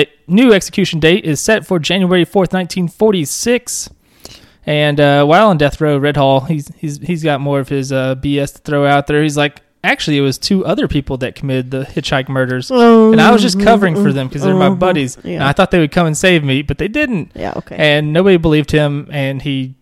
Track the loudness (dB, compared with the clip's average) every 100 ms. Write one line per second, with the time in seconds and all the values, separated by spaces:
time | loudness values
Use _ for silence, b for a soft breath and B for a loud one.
0 | -2 _ -2 4 4 4 2 -2 -2 0
1 | 2 2 0 -4 0 -2 -2 -4 -2 0
2 | 2 2 0 0 0 -2 -4 -6 -6 0
3 | 0 0 -2 -4 -2 -2 -4 -12 -12 -18
4 | b b b b b b -4 -2 0 2
5 | 2 4 4 4 4 2 0 0 -2 0
6 | 0 0 2 2 0 -6 -8 -12 -12 -10
7 | -6 -4 -2 -2 -2 -4 -2 -4 -4 -4
8 | -4 -4 -4 -2 -4 -8 -4 0 2 2
9 | 0 0 0 0 -4 -4 _ _ -4 -2
10 | -2 0 0 -2 -2 0 0 -2 -2 -4
11 | -4 -6 -8 -8 -4 -4 -4 -8 -8 -8
12 | -4 -4 -2 -2 -2 -4 -2 4 6 6
13 | 6 6 6 4 2 2 2 4 2 0
14 | 0 -2 -4 -4 0 2 2 2 0 0
15 | -2 -6 -10 -4 -2 0 2 2 0 0
16 | 0 2 2 2 2 -2 -2 -6 -4 -4
17 | -2 -4 -6 -10 -10 -10 -10 -2 0 0
18 | 0 0 4 2 2 0 2 0 0 -4
19 | -8 -6 -6 -6 -6 -6 -8 -12